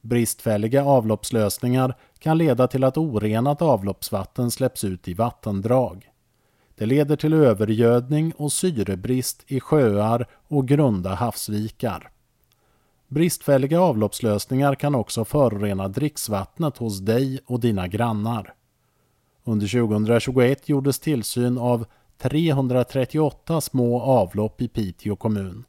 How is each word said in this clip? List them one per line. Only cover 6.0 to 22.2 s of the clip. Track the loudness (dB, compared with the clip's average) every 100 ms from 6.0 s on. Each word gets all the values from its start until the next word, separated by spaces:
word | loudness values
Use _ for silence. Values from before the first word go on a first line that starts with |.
| -20 _ _ _ _ _ _
Det | _ 0
leder | 2 2 0
till | 2
övergödning | 4 6 4 2 4 4 4 2 -2 -2 -4
och | -6
syrebrist | -2 -2 -2 -4 -4 -2 -4 -4 -10 _
i | -6
sjöar | 0 2 2 2 0 0 -4 _ _
och | -2 2
grunda | 4 4 2 -2
havsvikar. | -2 -4 -4 -6 -4 -6 -6 -6 -6 -12 _ _ _ _ _ _ _ _ _ _
Bristfälliga | 0 0 0 2 2 4 2
avloppslösningar | 2 2 0 0 0 0 0 0 0
kan | 0 -2
också | -2 -2 -4
förorena | -2 2 2 2 -4 -2 -4
dricksvattnet | -2 -4 -4 -6 -6 -6 -4 -4 -4
hos | -6 -4
dig | 0 0 0 -4 _
och | -2
dina | 0 0 -2
grannar. | -2 -2 -2 -4 -4 -8 -20 _ _ _ _ _ _ _ _
Under | -2 -2 0
tjugohundratjugoett | 0 2 0 2 2 2 2 2 0 -2
gjordes | -2 0 -2
tillsyn | -2 -4 -4 -2 -2 0
av | 0 -2 -4 _ _
trehundratrettioåtta | _